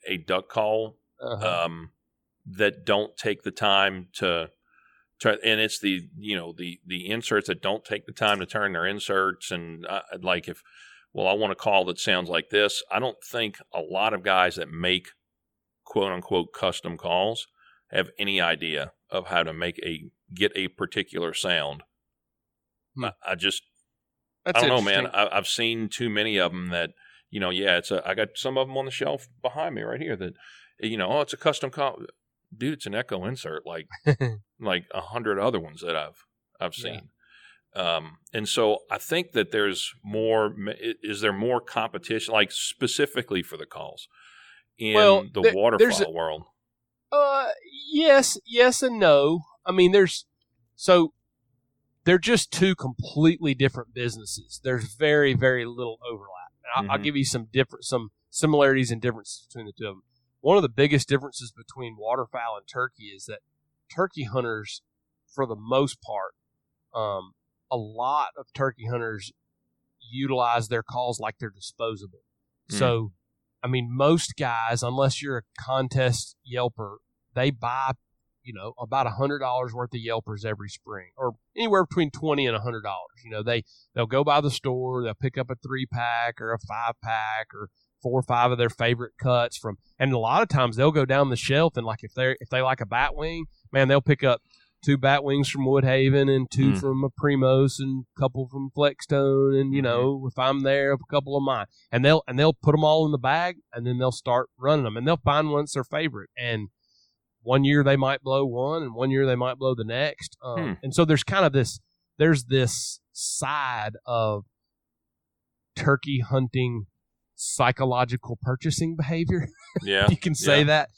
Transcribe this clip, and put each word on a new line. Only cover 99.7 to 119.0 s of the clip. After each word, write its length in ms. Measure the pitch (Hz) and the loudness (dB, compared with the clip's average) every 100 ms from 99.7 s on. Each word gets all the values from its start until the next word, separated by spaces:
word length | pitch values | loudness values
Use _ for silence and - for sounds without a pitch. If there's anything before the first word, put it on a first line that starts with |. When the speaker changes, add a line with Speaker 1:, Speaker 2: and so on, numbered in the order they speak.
Speaker 2:
you 80 | 139 | 0
Speaker 1:
Mm-hmm. 40 | |
Speaker 2:
know, 420 | 127 120 131 139 131 | 2 2 2 0 -4
if 80 | 135 | -2
I'm 260 | 131 139 | 0 2
there, 280 | 135 139 139 | 2 2 2
a 60 | 139 - | 0 0
couple 280 | 147 143 139 | -2 0 -2
of 80 | |
mine. 220 | 135 123 101 _ _ | 0 -2 -4 _ _
And 120 | 120 | 2
they'll, 200 | 139 156 - | 4 4 2
and 100 | 127 | 2
they'll 180 | 156 | 2
put 200 | - 151 | 4 2
'em 80 | 151 | 4
all 240 | 156 156 156 | 4 4 2
in 60 | |
the 60 | 147 | 0
bag, 400 | 127 156 175 170 _ | 0 0 -2 -6 _
and 140 | 120 120 | -8 -4
then 120 | 123 | 0
they'll 120 | 127 | 0
start 400 | 120 - 123 - _ | -2 0 0 0 _
running 260 | 131 151 | 2 2
'em, 120 | 120 110 | 0 -2
and 100 | 135 | -2
they'll 100 | 165 | 0
find 320 | 151 143 156 | 2 0 2
one 100 | 147 | -2
that's 120 | 147 | -2
their 100 | 143 | -6
favorite. 460 | 123 147 160 110 98 - | -4 -4 -6 -6 -16 -10
And 340 | 120 113 101 _ _ _ _ _ _ _ | -6 -4 -6 _ _ _ _ _ _ _
one 200 | 113 131 | 2 4
year 220 | 139 147 | 6 4
they 100 | 139 139 | 4 4
might 260 | 135 135 | 2 -2
blow 220 | 135 135 | -2 0
one, 380 | 139 120 135 165 | 0 -2 -4 -4
and 120 | 139 113 | -6 -4
one 160 | 131 | 0
year 120 | 135 135 | 2 2
they 100 | 123 | 2
might 220 | 127 127 | 0 0
blow 180 | 131 120 | -2 0
the 80 | |
next. 520 | 110 120 147 143 - - | -2 -2 -2 -4 -14 -14
Um, 160 | 131 113 | -8 -4
Speaker 1:
Hmm. 140 | 113 90 | -4 -6
Speaker 2:
and 100 | 135 | -2
so 100 | 131 | 2
there's 180 | 160 147 | 4 4
kind 220 | - 196 | 2 2
of 80 | 170 | 4
this, 260 | 135 120 - _ _ _ - | 4 0 -4 _ _ _ 2
there's 280 | 156 147 123 | 4 4 2
this 520 | 135 123 - - - _ | 0 0 -2 -8 -12 _
side 800 | - - - 135 147 135 120 107 104 | -10 -6 -4 -4 -2 -4 -4 -6 -8
of 400 | - 117 110 104 98 _ _ _ _ _ _ _ _ _ _ _ _ - | -4 0 0 -2 -8 _ _ _ _ _ _ _ _ _ _ _ _ -4
turkey 440 | 147 139 143 135 | 0 0 0 -4
hunting 680 | 117 131 127 131 123 120 104 _ _ _ _ | 0 -2 0 -2 -2 -4 -10 _ _ _ _
psychological 1040 | - - - 127 123 135 123 123 123 123 117 | -12 -8 0 0 2 0 0 -2 -4 -8 -8
purchasing 540 | 123 131 160 - 165 | -6 -4 -4 -2 -4
behavior. 520 | 165 | -2